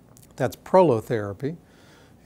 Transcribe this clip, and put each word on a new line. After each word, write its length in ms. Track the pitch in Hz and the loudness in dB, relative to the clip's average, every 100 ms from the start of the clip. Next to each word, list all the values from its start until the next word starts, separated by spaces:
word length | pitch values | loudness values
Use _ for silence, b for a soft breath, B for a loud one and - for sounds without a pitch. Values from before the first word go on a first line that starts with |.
| - - - | -20 -20 -18
That's 220 | - 123 - | -6 -6 -6
prolotherapy, 1000 | - 185 175 117 - 117 101 98 139 170 B B B B B B | 0 4 4 2 -2 -6 -6 -8 -10 -10 B B B B B B